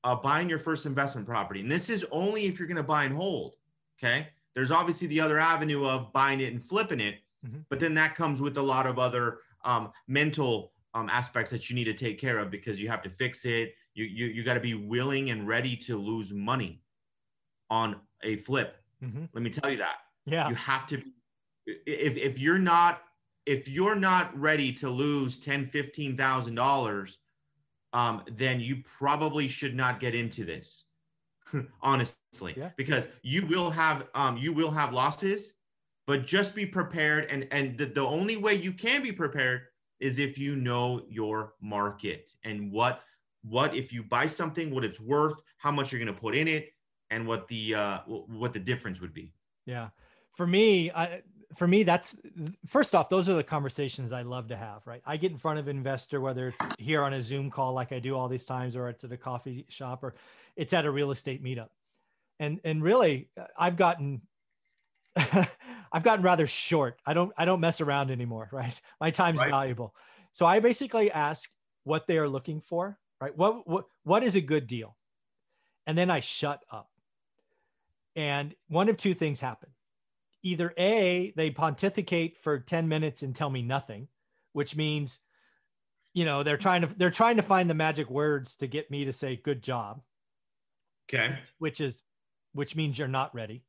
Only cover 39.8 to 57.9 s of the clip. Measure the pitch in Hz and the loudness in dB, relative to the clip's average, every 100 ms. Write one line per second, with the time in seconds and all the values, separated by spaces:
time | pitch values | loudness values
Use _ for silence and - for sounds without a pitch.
39.8 | _ _ 135 127 139 139 139 143 123 123 | _ _ -4 0 -2 -2 -4 -2 0 0
40.8 | 123 123 - 110 107 107 107 _ 104 104 | 0 -2 -6 -4 -2 -2 -6 _ -6 -2
41.8 | 101 101 101 80 - _ 110 104 101 104 | -2 -2 -8 -8 -12 _ -10 -8 -6 0
42.8 | 120 127 - _ _ _ 110 117 151 131 | 0 0 -12 _ _ _ -4 0 0 0
43.8 | 127 120 104 123 151 156 160 156 160 131 | -6 -10 -2 0 0 -2 -6 -4 -4 -2
44.8 | 110 95 110 143 151 151 _ _ 147 147 | -4 -6 0 2 2 0 _ _ -2 -2
45.8 | 131 127 110 95 110 131 160 156 156 _ | -2 -4 -6 -4 -2 0 0 -2 -4 _
46.8 | _ _ _ 110 113 113 - 117 110 107 | _ _ _ -6 -2 -4 -4 -8 -2 0
47.8 | 104 95 - 107 - 110 123 117 98 123 | 0 -4 -8 -12 -10 -6 -6 -4 -4 -4
48.8 | 123 98 90 80 80 _ _ _ - 123 | -4 -10 -10 -14 -18 _ _ _ -12 -10
49.8 | 113 _ _ _ _ - 175 190 220 190 | -10 _ _ _ _ -4 2 6 6 6
50.8 | 170 165 175 180 - - - - 175 196 | 2 -2 -4 -6 -16 -20 -20 0 6 6
51.8 | 185 180 - - - - 156 - - 277 | 6 4 0 -12 -16 -10 -10 -10 0 2
52.8 | 285 180 147 190 180 175 143 156 135 - | 6 4 4 2 4 2 2 -2 -4 -4
53.8 | 135 131 123 123 120 123 110 120 110 107 | -6 -4 -6 -6 -6 -8 -8 -10 -10 -14
54.8 | 113 123 - 156 185 147 160 151 143 139 | -16 -14 -8 -2 -2 -2 -2 -2 -4 -4
55.8 | 131 131 - 139 131 127 127 123 - - | -4 -6 -4 -4 -2 -4 -6 -4 -6 -4
56.8 | 113 156 143 135 113 139 139 - 131 127 | 0 2 2 -2 -4 -4 -4 -2 -2 -2
57.8 | 123 | -4